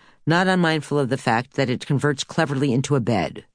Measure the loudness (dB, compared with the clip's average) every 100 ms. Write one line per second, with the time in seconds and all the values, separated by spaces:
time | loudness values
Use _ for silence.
0 | -20 _ 0 2 4 2 2 0 -2 -2
1 | 0 -2 0 0 0 -2 -2 -2 -2 0
2 | 0 -2 -4 -2 -2 0 0 0 0 0
3 | 0 0 -2 -6 -18